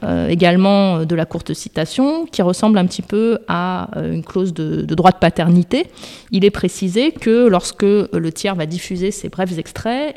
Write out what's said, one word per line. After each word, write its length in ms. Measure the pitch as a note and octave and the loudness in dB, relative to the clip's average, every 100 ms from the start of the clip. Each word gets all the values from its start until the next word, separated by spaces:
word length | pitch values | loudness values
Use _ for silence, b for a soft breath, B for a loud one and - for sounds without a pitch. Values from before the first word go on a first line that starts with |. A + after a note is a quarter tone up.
euh, 260 | - - - | -4 -2 0
également 760 | E3+ F3 F3+ G3 G3+ G3 E3 | 2 4 4 4 4 2 0
de 100 | D#3+ | -2
la 120 | E3 D#3+ | -2 -4
courte 260 | E3 - | -6 -8
citation, 720 | D#3 - - D#3+ - C4+ D#4+ | -10 -8 -6 -4 0 0 -2
qui 160 | E4 - | -4 0
ressemble 380 | F3+ F3+ G#3+ G#3 | 0 2 2 4
un 80 | F3+ | 2
petit 160 | - | -2
peu 380 | - G#3 A3+ A3 - | -4 0 0 0 -2
à, 440 | E3+ F3+ F3+ - D#3 | -4 -4 -6 -6 -6
euh, 160 | D#3+ | -6
une 100 | E3 | -6
clause 300 | - F#3 F#3 | -4 -2 -2
de, 260 | D#3+ D#3 D#3 | -4 -4 -4
de 140 | D#3 | -2
droit 160 | D#3+ F3+ | 4 4
de 80 | - | 4
paternité. 680 | E3+ - E3 F3+ F3 C4 F#4 B B B B | 2 2 4 4 4 0 -2 B B B B
Il 160 | F#3+ G3+ | 2 2
est 40 | |
précisé 600 | - G#3+ - F#3 G3+ D4+ | 2 -4 -2 -2 0 0
que 340 | - A3 A#3 A#3+ | 0 2 4 4
lorsque 360 | F3+ - - | 4 0 -2
le 500 | G3+ G#3 - F3 E3 | 2 2 0 -2 -4
tiers 220 | - G3+ | -4 -4
va 100 | F3+ | -4
diffuser 460 | D#3 F3 - F3+ F#3+ | -4 -6 -8 -4 -4
ces 180 | G3+ - | -4 -8
brefs 300 | - F#3+ E3 | -6 -4 -6
extraits, 580 | - - A3+ B3+ D4 | -10 -8 -6 -4 -6